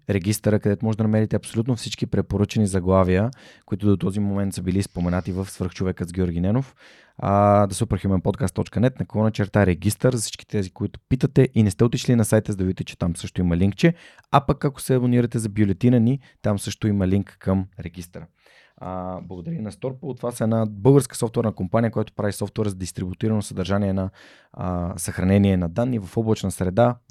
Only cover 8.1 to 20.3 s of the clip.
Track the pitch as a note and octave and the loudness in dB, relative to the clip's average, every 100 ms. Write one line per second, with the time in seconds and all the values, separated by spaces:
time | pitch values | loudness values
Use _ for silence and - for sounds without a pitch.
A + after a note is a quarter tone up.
8.1 | F#2 G2+ F#2+ F2+ - F#2+ G#2+ B2+ - - | 0 0 -2 -2 -2 -4 0 0 0 -4
9.1 | G#2 A2 G#2 G2 G#2+ F#2+ F2 G#2 - B2+ | -2 0 0 0 2 4 2 0 0 0
10.1 | B2 - - - G#2 F#2 - G#2 - - | 0 -4 -10 -8 -6 -6 -6 -8 -8 -4
11.1 | - - - C3 A2+ G#2 - A#2 B2+ - | -2 2 2 2 4 2 4 2 2 2
12.1 | A#2+ G#2 A2 - G2 F#2 F2+ E2+ - F#2 | 2 4 2 2 -2 -2 -2 -8 -4 -4
13.1 | E2+ - - F2+ E2+ G2 G#2 E3+ E3+ - | -2 -6 -2 0 2 0 2 2 2 -8
14.1 | - _ C#3 C3 D3 D3 - - C3 B2 | -20 _ 2 2 0 -4 -4 -2 0 2
15.1 | B2 A#2+ A#2 A2 G2+ G#2 F2+ B2 B2 A2+ | 2 2 -2 -4 0 0 2 4 4 4
16.1 | C3+ - _ G#2+ G2+ - - A2 G2+ F#2 | 0 -6 _ -4 -4 -6 -4 -2 0 2
17.1 | G2 F#2+ - - F#2+ F#2+ - F2 F#2 E2+ | 0 -2 -6 -2 -2 -2 -10 -14 -14 -16
18.1 | E2+ E2 _ _ _ _ _ F2+ F#2 F2+ | -18 -20 _ _ _ _ _ -10 -8 -8
19.1 | F2+ F2 F#2 A#2+ E3 G#2+ - B2+ C3 C#3+ | -10 -12 -12 -10 -8 -8 -8 -10 -10 -12
20.1 | B2+ A#2+ | -10 -8